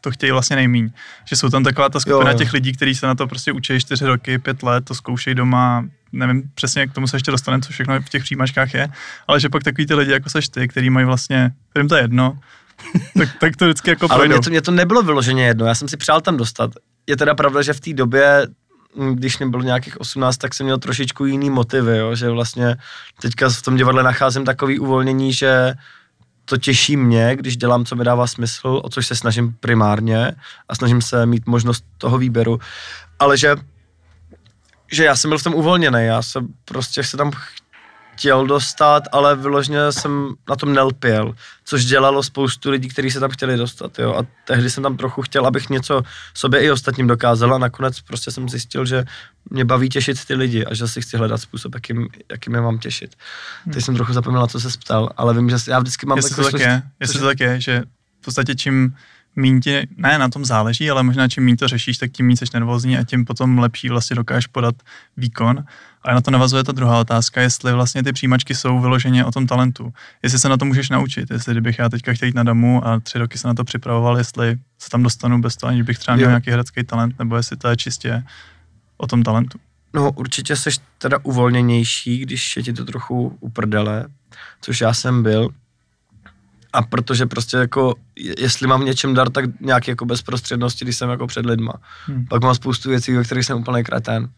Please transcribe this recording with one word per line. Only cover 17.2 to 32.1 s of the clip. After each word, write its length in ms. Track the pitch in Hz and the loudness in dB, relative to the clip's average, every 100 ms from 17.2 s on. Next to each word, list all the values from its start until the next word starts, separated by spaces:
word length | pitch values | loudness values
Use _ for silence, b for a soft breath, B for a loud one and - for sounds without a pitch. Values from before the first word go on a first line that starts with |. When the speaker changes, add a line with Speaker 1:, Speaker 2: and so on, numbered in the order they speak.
| 147 | 2
Speaker 2:
pravda, 280 | 147 147 139 | 4 2 2
že 100 | 143 | 0
v 80 | 143 | -2
té 120 | - | -4
době, 540 | 135 127 139 143 143 117 - _ _ _ - | -2 2 6 6 6 2 -6 _ _ _ -6
m, 180 | 135 123 | -4 -2
když 220 | 127 - | -2 -4
mi 80 | 135 | -4
bylo 120 | 123 | -2
nějakých 380 | 127 123 127 - | 0 0 -2 -12
osmnáct, 360 | 123 135 127 127 | -10 -2 0 0
tak 180 | 131 | -6
jsem 100 | - 135 | -4 -2
měl 120 | 131 | -2
trošičku 460 | 135 120 131 - 139 | -2 -4 -4 -2 -2
jiný 240 | 139 143 | 0 0
motivy, 480 | 131 117 135 117 113 | 0 2 2 2 2
jo? 160 | 110 | 0
Že 160 | 117 120 | -2 -2
vlastně 460 | 117 117 - 120 120 B B B _ | -2 -4 0 0 0 B B B _
teďka 300 | 123 117 131 | -6 0 0
v 120 | 120 | 2
tom 140 | - 127 | 0 2
divadle 260 | 131 131 | 4 4
nacházím 420 | 127 120 135 127 | 4 4 0 0
takový 340 | 135 127 139 139 | -2 -2 0 -2
uvolnění, 540 | 135 131 131 131 135 | 0 0 2 0 0
že 420 | 127 139 131 127 131 B B B B _ _ | 0 4 4 2 -2 B B B B _ _
to 120 | - 131 | -4 -2
těší 400 | 139 123 - 147 | 2 2 2 2
mě, 400 | 123 117 113 135 | 4 4 4 0
když 200 | 131 120 | -4 -2
dělám, 280 | 120 120 | 2 2
co 120 | 117 123 | 0 -2
mi 80 | |
dává 220 | 120 123 120 | 0 2 0
smysl, 540 | - 117 - 131 135 | -2 -6 -4 -4 -4
o 40 | 139 | -4
což 180 | - 123 | -6 -4
se 80 | 117 | -2
snažím 360 | 117 113 120 117 | -2 0 -2 -4
primárně 720 | 117 117 104 104 113 110 120 - B B _ | 0 2 4 2 0 0 0 -4 B B _
a 60 | |
snažím 280 | 117 123 123 | -2 2 2
se 240 | 117 123 117 | 2 2 2
mít 200 | 117 113 | 2 2
možnost 380 | 120 117 117 - _ | 0 2 -2 -6 _
toho 200 | 123 | -2